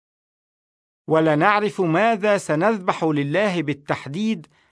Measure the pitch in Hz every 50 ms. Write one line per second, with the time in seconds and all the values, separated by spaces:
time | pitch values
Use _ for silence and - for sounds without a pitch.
0 | _ _ _ _ _ _ _ _ _ _ _ _ _ _ _ _ _ _ _ _
1 | _ - 151 160 160 160 151 147 170 202 208 208 208 202 - - 185 165 156 170
2 | 208 233 226 196 185 214 202 190 - - 151 151 175 214 226 202 180 190 165 -
3 | 180 160 151 147 143 143 147 185 214 208 180 175 147 143 143 143 - - 151 -
4 | - 139 139 185 214 220 220 170 151 - _ _ _ _